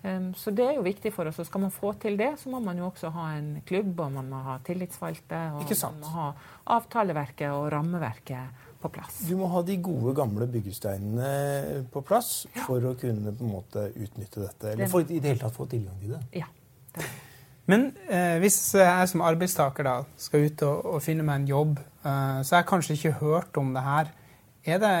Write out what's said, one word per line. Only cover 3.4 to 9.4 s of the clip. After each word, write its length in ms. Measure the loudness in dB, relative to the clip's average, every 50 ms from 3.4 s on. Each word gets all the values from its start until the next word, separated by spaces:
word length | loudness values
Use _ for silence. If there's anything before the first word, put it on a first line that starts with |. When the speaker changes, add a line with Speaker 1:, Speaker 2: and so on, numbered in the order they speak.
| -6 -6 -8 -10 -6
Speaker 1:
klubb, 340 | -2 -2 0 0 0 -2 -2
og 120 | -4 -4 -4
man 160 | -6 -6 -6
må 120 | -8 -8
ha 160 | -6 -6 -8 -8
tillitsvalgte, 960 | -6 -6 -6 -4 -6 -8 -8 -8 -8 -8 -8 -8 _ -8 -6 -6 -4 -4 -4
og 60 | -6 -2
Speaker 2:
Ikke 120 | -2 -2
sant? 240 | -2 -2 -4 -6 -10
Speaker 1:
man 100 | -10 -8
må 40 | -6
ha 200 | -4 -4 -4 -6 -10 -16 -20 -20 -12 -2 0 0 0
avtaleverket 720 | 0 -2 -2 0 0 2 0 -2 -4 -4 -6 -4 -4 -2
og 180 | -2 -2 -2 -2 -2
rammeverket 760 | 0 -2 -2 -2 -2 -4 -4 -6 -8 _ -10 -10 -10 -10 -12 -16 -18 -20 -20 -18 -10
på 80 | -10 -10
plass. 300 | -10 -10 -14 -12 -10 -8 -4
Speaker 2:
Du 80 | -2 0
må 140 | 0